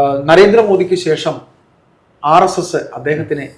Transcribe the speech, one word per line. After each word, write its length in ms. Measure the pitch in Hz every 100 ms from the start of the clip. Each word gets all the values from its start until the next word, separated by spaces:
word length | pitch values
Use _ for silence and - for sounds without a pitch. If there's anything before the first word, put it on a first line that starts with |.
| 139 139
നരേന്ദ്രമോദിക്ക് 680 | 147 175 202 226 214 190 180
ശേഷം 400 | 175 160 151 160 139 - _ _ _ _ _ _ _
ആർ 200 | 147 175
എസ് 160 | 185 170
എസ് 160 | 160 151 -
അദ്ദേഹത്തിനെ, 540 | 127 139 151 - 143 131